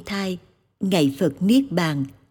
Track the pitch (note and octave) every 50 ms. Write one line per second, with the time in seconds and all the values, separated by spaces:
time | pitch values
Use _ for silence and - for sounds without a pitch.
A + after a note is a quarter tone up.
0 | E3+ - G3+ G3 G3 F#3 F3+ F3 - _ _ _ _ _ _ - G3+ F#3+ F3+ E3+
1 | D3 C#3 C#3 - F#3+ D#3 - - F3+ G3+ A#3+ C4+ C4+ - E3+ F3 E3+ D#3 D3 C#3+
2 | C3+ - - _ _ _